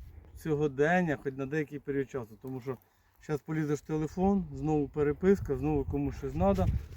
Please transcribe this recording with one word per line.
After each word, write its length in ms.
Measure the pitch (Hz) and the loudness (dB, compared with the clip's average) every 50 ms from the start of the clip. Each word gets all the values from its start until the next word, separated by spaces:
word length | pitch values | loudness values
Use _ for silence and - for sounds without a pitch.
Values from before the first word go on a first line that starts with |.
| - - - - - - - | -18 -18 -20 -20 -20 -20 -18
сьогодення, 800 | - - 165 151 143 151 147 135 131 147 160 180 185 180 160 139 - - | -10 -4 -2 0 0 0 0 2 2 4 4 4 4 4 2 0 -2 -2
хоч 100 | 143 131 | -6 -6
на 80 | 135 139 | -4 -6
деякий 340 | 131 147 156 147 - 147 139 | -2 -2 -2 -2 -4 -6 -8
період 300 | - 147 135 139 135 - | -6 -4 -2 -2 -2 -2
часу. 280 | - 135 113 107 110 101 | -4 -8 -8 -8 -12 -14
Тому 200 | - 131 131 131 | -12 -10 -10 -8
що 160 | 117 135 127 - - _ _ _ _ _ _ _ - | -6 -8 -8 -8 -12 _ _ _ _ _ _ _ -6
зараз 140 | - 156 139 | -6 -4 -4
полізеш 380 | - - 160 160 156 143 151 139 | -4 -4 -2 -2 0 0 -2 -2
в 60 | - | -2
телефон, 600 | - 156 156 156 151 - 185 185 196 202 196 175 151 139 | -4 -4 -2 -2 -4 -2 0 2 2 2 2 0 -4 -6
знову 320 | 135 139 156 156 151 143 | -4 -2 0 2 2 0
переписка, 680 | 135 - 151 147 147 143 - 185 185 202 190 - - 139 | 0 0 0 0 0 0 4 4 6 6 6 4 0 -2
знову 280 | 127 135 151 151 143 131 | 0 0 0 0 0 0
комусь 340 | - 143 143 143 139 123 | 0 0 0 0 -2 -2
щось 140 | - 143 135 135 | -4 -6 -6 -2
треба. 340 | 160 185 196 202 190 180 175 - - - - - | 2 4 4 4 4 4 2 2 0 -2 -6 -12